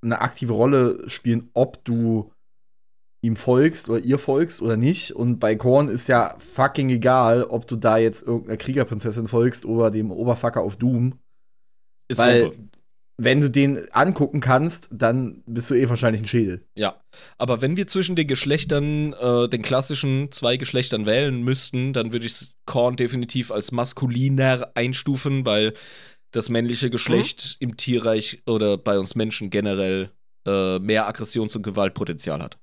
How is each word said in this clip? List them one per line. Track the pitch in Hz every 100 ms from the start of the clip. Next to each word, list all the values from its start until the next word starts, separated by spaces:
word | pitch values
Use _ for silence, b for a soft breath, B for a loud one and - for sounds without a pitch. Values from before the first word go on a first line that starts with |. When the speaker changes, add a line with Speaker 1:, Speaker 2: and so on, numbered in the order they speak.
Speaker 1:
eine | 113 117
aktive | - - 123
Rolle | 110 123 139 123 - -
spielen, | - 120 117 120
ob | - 127 -
du | - 117 117 113 104 _ - - - - - - - -
ihm | 117
folgst | 110 - 127 151 165 -
oder | 113
ihr | 120 135
folgst | - 135 165 -
oder | 113 110
nicht. | 123 185 - -
Und | 120 117
bei | 110 110
Korn | 127 131 147
ist | 113 -
ja | 123 98 -
fucking | - - 131 143 135
egal, | 123 117 127 120 117
ob | 123 120 -
du | 117
da | 113 113
jetzt | 113 110
irgendeiner | - 117 107 107
Kriegerprinzessin | - 135 131 110 113 110 110
folgst | 120 123 123
oder | - 113 113
dem | 107 107
Oberfucker | 90 120 117 120 113
auf | 92 98
Doom. | 123 123 123 131 - - - - - - - - -
Speaker 2:
Ist | 113
Speaker 1:
Weil, | 117 120
Speaker 2:
Wumpe. | 117 - - - _ - - -
Speaker 1:
wenn | 123 135
du | 143
den | 131 139 139 -
angucken | 113 147 147 143 147
kannst, | 127 127 160 - -
dann | 110 117 123 123 - -
bist | 117 120
du |
eh | 127 127
wahrscheinlich | 117 120 110
ein | 107
Schädel. | 120 104 90 - -
Speaker 2:
Ja, | 104 - - B B B
aber | 123 120
wenn | 131 180
wir | 196
zwischen | 190 175
den | 175 151
Geschlechtern, | 131 143 151 - 147 147 151 151
äh, | 110 123 120 120
den | 123
klassischen | 107 131 131 143 139 135 143
zwei | - 120 127
Geschlechtern | 139 131 127 113
wählen | 107 113 143 127
müssten, | 123 131 - 127 127
dann | 131 113
würde | 117 113
ich | - - - -
Korn | 135 120
definitiv | 127 120 127 120 131 120
als | 107 101
maskuliner | 123 120 - 131 120 135 135 131 127 123 -
einstufen, | 120 131 - 135 143 139
weil | 123 107 107 110 B B B B -
das | 117 110
männliche | 117 120 120 131
Geschlecht | 117 - 120 113 - - -
Speaker 3:
Mhm. | 127
Speaker 2:
im | 113
Tierreich | - 120 113 110 107 - -
oder | 110 107 101
bei | - 101
uns | 92 -
Menschen | 107 - 101
generell, | 101 101 98 95 95 95 - - - -
äh, | 98 95 92
mehr | 95 110 104
Aggressions- | 107 113 117 110 113
und |
Gewaltpotenzial | 104 98 98 - 95 80 - 76
hat. | 78 -